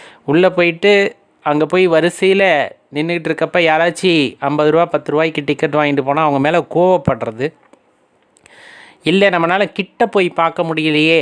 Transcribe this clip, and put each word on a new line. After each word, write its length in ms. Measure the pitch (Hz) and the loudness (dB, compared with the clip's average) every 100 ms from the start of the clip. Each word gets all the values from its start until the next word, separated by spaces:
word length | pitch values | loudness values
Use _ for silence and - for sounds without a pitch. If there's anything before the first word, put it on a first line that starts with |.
| - - - | -20 -14 -2
உள்ள 200 | 156 185 | 2 2
போயிட்டு 420 | 180 175 165 202 202 196 - _ _ 151 | 2 0 0 2 2 0 -6 _ _ -4
அங்க 160 | 147 156 | -2 0
போய் 120 | 180 185 160 | 2 2 2
வரிசையில 480 | 170 - 190 196 190 151 113 - _ | 0 0 0 2 2 2 -2 -8 _
நின்னுகிட்டு 360 | 139 165 175 160 | -8 -4 -4 -4
இருக்கப்ப 300 | 156 156 180 165 | -4 -2 0 2
யாராச்சும் 560 | 156 170 170 190 165 131 - 143 | 2 0 0 0 2 0 -4 -4
ஐம்பது 240 | 151 151 | 0 2
ரூபா, 120 | 160 170 | 2 0
பத்து 180 | 151 143 | -2 -2
ரூபாய்க்கு 300 | 147 160 156 143 | -2 -2 -2 -4
டிக்கெட் 280 | 143 160 151 | -4 -2 0
வாங்கிட்டு 260 | 147 139 135 | 0 0 -2
போனா 160 | 147 156 | 0 0
அவங்க 120 | 139 143 | 0 0
மேல 180 | 175 - 165 | 0 -2 0
கோவப்படுறது. 720 | 180 180 180 123 113 110 143 - _ _ _ _ _ _ _ _ _ - - - - _ | 2 2 0 -4 -6 -8 -8 -10 _ _ _ _ _ _ _ _ _ -20 -20 -20 -20 _
"இல்ல, 280 | 151 190 196 | -2 2 2
நம்மனால 420 | 180 165 190 202 | 2 0 0 -2
கிட்ட 340 | - 190 _ 233 | -6 -12 _ -2
போய் 220 | 202 180 | 0 -2
பார்க்க 340 | - 165 165 | -2 -4 -2
முடியலையே" 560 | 165 160 156 151 160 165 | -4 -4 -2 0 2 2